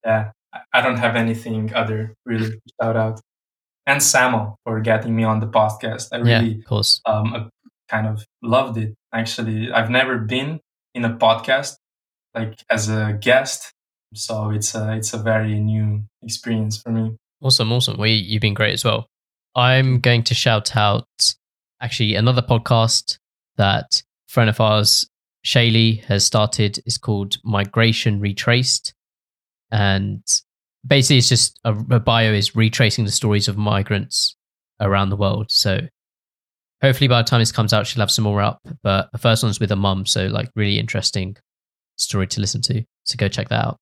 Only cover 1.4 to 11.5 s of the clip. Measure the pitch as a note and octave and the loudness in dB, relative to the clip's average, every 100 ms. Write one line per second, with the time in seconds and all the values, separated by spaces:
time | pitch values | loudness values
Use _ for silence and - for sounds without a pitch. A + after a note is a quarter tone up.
1.4 | A#2+ A2 A2 A#2 A2 G#2+ A2 - B2 A2+ | -6 -6 -4 -4 -4 -4 -8 -12 -6 -4
2.4 | A2 A2 - - A#2 A2+ A2 A2 _ _ | -4 -8 -18 -6 -2 -2 -2 -6 _ _
3.4 | _ _ _ _ - C#3 - C3 B2+ A#2+ | _ _ _ _ -2 0 2 2 2 0
4.4 | G#2 - - A2 A2 A2 A2+ A2+ A2+ A2 | -4 -8 -6 -4 0 0 0 0 0 0
5.4 | A2 A2 G#2+ G#2+ A#2 - - A#2+ A#2+ A2+ | 0 2 0 -2 -8 -8 -8 0 2 4
6.4 | A2+ G#2+ - G#2+ - - A2+ G#2+ A2 A#2+ | 2 -4 -4 -2 0 0 0 0 0 -4
7.4 | G#2+ _ _ _ _ A2 A2 G#2+ - _ | -10 _ _ _ _ -4 -2 -4 -10 _
8.4 | A#2 B2+ B2+ A2+ A2 G#2+ _ A#2 A2+ - | 0 0 2 -4 -6 -8 _ -6 -6 -6
9.4 | A2+ A2 A#2+ A#2 A2+ B2+ C3 B2 A2 B2+ | -4 -4 -2 -2 0 0 0 -4 -4 -4
10.4 | C#3+ D#3 _ _ _ B2 A2+ A#2 - - | -4 -10 _ _ _ -4 -4 2 2 2
11.4 | - | 0